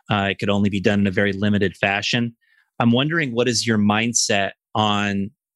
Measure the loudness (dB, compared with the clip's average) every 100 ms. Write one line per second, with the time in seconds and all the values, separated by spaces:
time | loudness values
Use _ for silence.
0 | -4 -2 0 -2 0 2 2 0 0 2
1 | 0 0 0 0 0 0 0 -2 -2 -2
2 | -2 -2 -4 -8 _ _ _ -2 2 2
3 | 0 -2 -4 -2 0 0 0 2 2 2
4 | 0 -2 0 0 -2 -6 _ -2 0 2
5 | 0 -2 -6 _ _